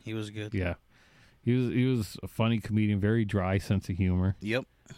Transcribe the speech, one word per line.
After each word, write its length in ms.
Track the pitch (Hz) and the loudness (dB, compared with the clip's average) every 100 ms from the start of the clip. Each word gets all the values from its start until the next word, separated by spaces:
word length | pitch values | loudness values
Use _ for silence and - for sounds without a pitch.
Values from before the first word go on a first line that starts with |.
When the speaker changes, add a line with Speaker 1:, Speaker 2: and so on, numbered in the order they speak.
Speaker 1:
He 100 | 110 | -8
was 160 | 110 107 | -8 -8
good. 240 | 107 107 | -8 -6
Speaker 2:
Yeah. 220 | 104 87 - _ _ _ - - _ | -2 -2 -4 _ _ _ -20 -20 _
He 100 | 117 | 0
was, 200 | 123 120 | 0 2
he 120 | 117 127 | 2 2
was 320 | 123 101 - | 0 -2 -8
a 40 | 95 | -8
funny 320 | - 113 113 | 0 0 0
comedian, 400 | - 107 107 101 | 0 0 2 2
very 240 | 101 113 | 2 2
dry 340 | 101 101 92 98 | 0 0 0 0
sense 280 | - 98 - | 2 0 0
of 60 | 87 | 0
humor. 400 | 92 90 95 - | 2 4 2 0
Speaker 1:
Yep. 240 | 104 120 - _ - | -2 -4 -4 _ -20